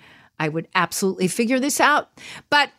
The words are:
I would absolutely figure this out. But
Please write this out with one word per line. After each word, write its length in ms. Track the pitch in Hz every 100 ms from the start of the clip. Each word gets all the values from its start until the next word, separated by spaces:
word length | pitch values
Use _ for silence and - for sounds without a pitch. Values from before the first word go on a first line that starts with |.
| - - _ -
I 100 | 156
would 180 | 160 160
absolutely 540 | 185 170 - 190 185 185
figure 320 | - 233 262
this 200 | 285 -
out. 300 | 277 294 - - - - -
But 220 | 294 277